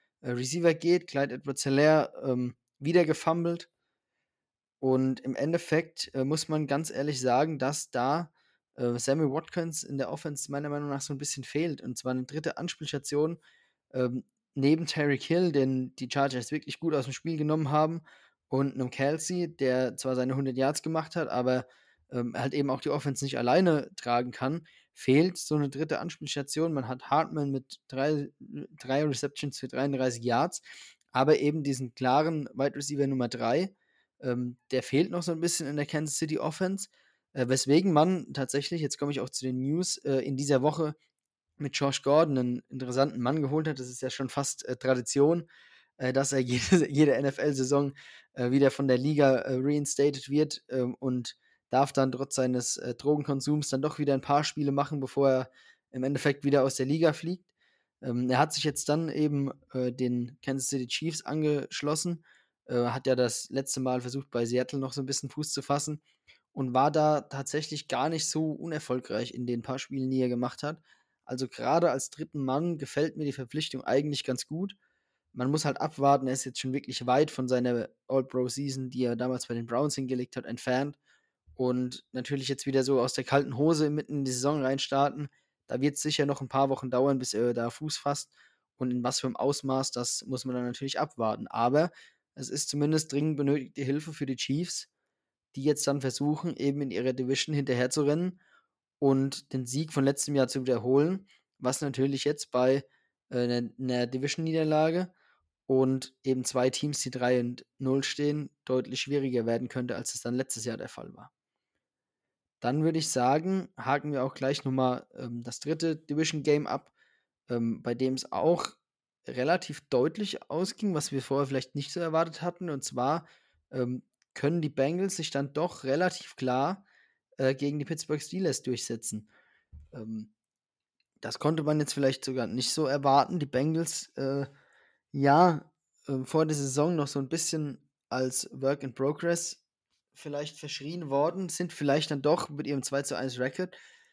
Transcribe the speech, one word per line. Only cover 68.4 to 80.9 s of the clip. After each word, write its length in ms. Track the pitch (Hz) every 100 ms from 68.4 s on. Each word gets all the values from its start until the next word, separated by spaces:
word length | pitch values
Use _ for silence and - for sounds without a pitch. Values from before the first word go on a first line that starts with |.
| 160
unerfolgreich 800 | 151 165 156 - 127 - 107 120
in 140 | - 123
den 160 | 120
paar 160 | 117 131
Spielen, 320 | - 139 131
die 100 | 131
er 80 | 127
gemacht 340 | 120 120 -
hat. 200 | 147 156 _ _ _ _
Also 240 | - 127 131
gerade 420 | - 120 160 170
als 200 | 131 -
dritten 340 | - 156 151
Mann 340 | 131 135 175 160
gefällt 380 | 139 - 160 156
mir 80 |
die 80 | 147
Verpflichtung 500 | 131 123 151 156 135
eigentlich 420 | - 127 151 143
ganz 220 | - 127 -
gut. 300 | 160 196 - _ _ _ _ _
Man 180 | - 127
muss 140 | 156
halt 160 | 151 135
abwarten, 460 | 156 - 139 139 131
er 80 |
ist 100 | 135
jetzt 160 | 135 -
schon 120 | 131
wirklich 320 | 135 139 127 123
weit 240 | 131 151
von 180 | - 127
seiner 400 | 127 123 120 110 _ -
All-Pro-Season, 840 | 135 127 131 127 127 143 131 131
die 140 | 131
er 120 | 123 117
damals 300 | 123 127 -
bei 80 |
den 120 | 117 117
Browns 280 | 117 147
hingelegt 420 | 143 131 127 123 -
hat, 80 |
entfernt. 540 | - 120 - 127 143